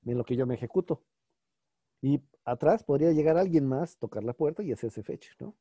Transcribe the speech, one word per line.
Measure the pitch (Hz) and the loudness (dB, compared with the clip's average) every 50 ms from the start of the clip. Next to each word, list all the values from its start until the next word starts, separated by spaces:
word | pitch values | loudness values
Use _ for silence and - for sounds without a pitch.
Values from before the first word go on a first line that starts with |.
| _ | _
en | 120 120 123 | -2 -2 -2
lo | 120 | -2
que | - 127 | -2 0
yo | 120 131 | 0 0
me | 123 127 | 0 -2
ejecuto. | 117 - 120 - 185 180 - 160 - _ _ _ _ _ _ _ _ _ _ _ _ _ _ _ _ _ _ _ _ | -4 -6 -2 -2 -2 -2 -2 -4 -6 _ _ _ _ _ _ _ _ _ _ _ _ _ _ _ _ _ _ _ _
Y | - 135 143 139 - _ _ _ _ | 0 0 0 0 -2 _ _ _ _
atrás | - 123 123 - 151 190 220 - | -6 -4 2 4 2 2 2 2
podría | - 147 139 151 170 160 | 0 0 2 4 4 4
llegar | 151 147 156 160 | 4 4 4 4
alguien | 170 190 190 165 160 139 135 | 4 2 4 4 2 2 2
más, | 131 135 170 - - _ | 0 -2 -2 -6 -6 _
tocar | - 107 - 107 104 | -10 -8 -8 -6 -6
la | 117 127 | -6 -4
puerta | _ 156 147 165 - | _ 0 -2 0 -2
y | 208 170 | -6 -6
hacerse | 120 - - 113 - - | -4 -4 -4 -8 -8 -8
fetch, | 104 - - - - - - _ | -10 -10 -10 -12 -12 -20 -16 _
¿no? | - 208 208 _ | -14 -14 -14 _